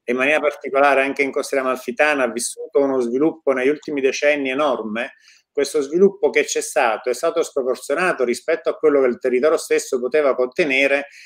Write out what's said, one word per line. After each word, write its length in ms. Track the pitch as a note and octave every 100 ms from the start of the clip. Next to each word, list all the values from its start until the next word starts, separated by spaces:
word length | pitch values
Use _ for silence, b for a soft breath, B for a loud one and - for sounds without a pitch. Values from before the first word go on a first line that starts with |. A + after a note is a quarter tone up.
| -
in 60 | B2
maniera 240 | C3+ D3+
particolare 640 | D3 - C3 C3+ C#3+ C3+
anche 200 | C#3 C#3
in 80 | C#3
Costiera 320 | C#3+ C3+ C#3
Amalfitana, 600 | C3 B2 - A#2+ D3+ C#3+
ha 60 | B2
vissuto 500 | A2+ B2 - - D3
uno 200 | C#3 C3
sviluppo 520 | A#2+ B2+ D#3+ E3 -
negli 160 | C3 C3
ultimi 320 | D3+ - C#3+
decenni 500 | C3 B2+ D3 D3 C3+
enorme, 640 | C3 D3+ A2+ A2 A2+ C3+ b b b _
questo 280 | - C3+ D#3
sviluppo 500 | C#3 E3+ G3 - C#3+
che 140 | D3
c'è 160 | C#3+ D#3
stato 500 | - D#3 B2 G#2+ B2+
è 40 |
stato 280 | A#2+ E3 D#3+
sproporzionato 840 | C#3+ C#3+ B2+ B2 - D3 F3+ D3+
rispetto 460 | A#2+ A#2 - E3 D#3+
a 60 | -
quello 240 | D#3 C#3
che 60 | C3
il 100 | A#2
territorio 380 | B2+ B2 D3+ D#3+
stesso 420 | - D#3 - C3
poteva 360 | B2 D3+ C#3+
contenere 760 | B2 B2+ - D#3 C3+ C#3 C#3 C#3+ B